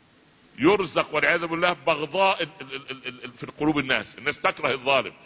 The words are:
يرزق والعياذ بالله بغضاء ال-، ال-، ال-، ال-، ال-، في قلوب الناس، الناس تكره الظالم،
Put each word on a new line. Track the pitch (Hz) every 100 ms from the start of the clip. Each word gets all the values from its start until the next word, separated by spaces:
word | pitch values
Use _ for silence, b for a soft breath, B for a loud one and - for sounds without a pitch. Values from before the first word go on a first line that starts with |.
| _ _ _ _ _ -
يرزق | 143 202 170 160 156 151
والعياذ | 143 170 170
بالله | 165 175 170 165
بغضاء | 151 151 175 190 196
ال-، | 156 -
ال-، | 135 135 135
ال-، | 135 127
ال-، | 123 123
ال-، | 120
في | 123
قلوب | - 151 147
الناس، | 131 120 - -
الناس | 131 143
تكره | 190 180 151
الظالم، | 131 127 135 98 -